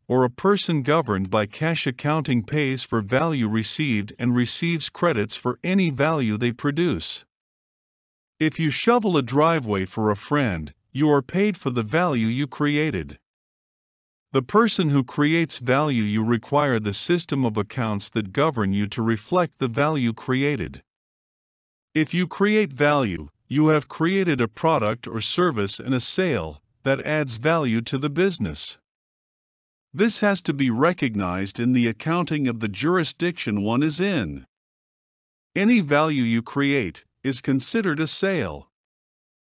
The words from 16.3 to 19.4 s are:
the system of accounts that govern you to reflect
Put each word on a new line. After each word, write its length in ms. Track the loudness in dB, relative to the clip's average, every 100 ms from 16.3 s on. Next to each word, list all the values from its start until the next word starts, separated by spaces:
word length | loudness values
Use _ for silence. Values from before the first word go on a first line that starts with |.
| 0 2 0 2 0
the 140 | -2
system 500 | -6 -2 -2 0 -2
of 140 | 0 -2
accounts 500 | -4 -4 -4 -4 -4
that 200 | -4 -4
govern 400 | 0 0 2 0
you 160 | 0 -2
to 140 | -2
reflect 580 | -2 -2 0 -2